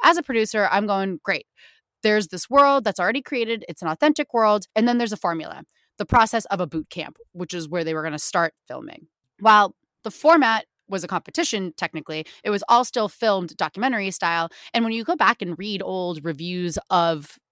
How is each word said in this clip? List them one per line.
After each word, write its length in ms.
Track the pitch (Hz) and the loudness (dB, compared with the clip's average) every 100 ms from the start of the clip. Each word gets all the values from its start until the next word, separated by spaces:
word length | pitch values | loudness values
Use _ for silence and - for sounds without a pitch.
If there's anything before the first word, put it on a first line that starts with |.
as 140 | 294 349 | 4 4
a 60 | |
producer, 440 | - 233 214 214 196 | 0 -2 0 0 0
I'm 160 | 196 214 | 0 0
going, 320 | 196 190 175 | 0 -2 -4
"Great. 240 | - 170 - _ - _ _ _ | -4 -6 -8 _ -20 _ _ _
There's 280 | 214 214 - | 2 2 0
this 200 | 185 - | -6 2
world 340 | 269 277 277 | 6 6 4
that's 160 | 208 196 | 0 0
already 220 | 185 254 | 0 -2
created. 420 | - 262 226 226 - | -4 -4 -4 -4 -8
It's 160 | 170 | -8
an 40 | 160 | -6
authentic 440 | 160 302 302 285 | 2 2 2 0
world. 320 | 240 214 208 - 220 | 2 2 2 0 0
And 120 | 240 | 2
then 100 | 240 | 2
there's 160 | 233 | -2
a 40 | 208 | -4
formula, 460 | 180 165 - - - _ _ - | -4 -4 -8 -14 -18 _ _ -12
the 80 | 202 | 2
process 400 | 247 220 233 - | 4 4 2 -2
of 140 | 190 | -4
a 80 | 170 | -4
boot 220 | 160 156 | -6 -8
camp," 280 | - 143 - - | -10 -12 -14 -20
which 200 | 175 175 | -12 -10
is 160 | 175 156 | -8 -6
where 140 | 175 | -4
they 100 | 160 | -4
were 80 | 160 | -4
gonna 160 | 156 151 | -4 -4
start 380 | - 180 165 - - | -2 0 0 -4 -14
filming. 400 | 127 107 - 156 _ _ _ | -14 -14 -18 -20 _ _ _
While 360 | 214 214 202 - _ _ | 6 6 6 -2 _ _
the 60 | 214 | -14
format 560 | - 302 330 240 220 - _ - | 0 4 6 6 0 -4 _ -10
was 160 | 196 | -8
a 40 | 175 | -4
competition, 680 | 180 - - 311 214 185 - | -6 -4 -4 -2 -4 -6 -4
technically, 480 | 175 160 - 156 160 - | -6 -6 -8 -8 -10 -8
it 60 | - | -4
was 140 | 202 - | -2 4
all 160 | 233 247 | 4 4
still 240 | 247 208 | 0 -4
filmed 460 | - 220 196 175 - | 0 0 0 -2 -4
documentary 520 | 156 - 254 233 190 | -6 -2 -2 -2 -4
style. 400 | - 175 170 165 - - | -4 -2 -2 -4 -8 -6
And 100 | 233 | -2
when 100 | 226 | -2
you 100 | 226 | -2
go 140 | 226 339 | -4 2
back 240 | 196 233 | 2 2
and 160 | 180 160 | -4 -8
read 240 | 202 196 | -6 -6
old 400 | 190 185 180 160 | -6 -4 -4 -6
reviews 560 | 160 143 175 180 175 160 - | -6 -6 -6 -4 -2 -4 0
of 480 | 185 170 156 147 - _ | 2 2 0 -6 -18 _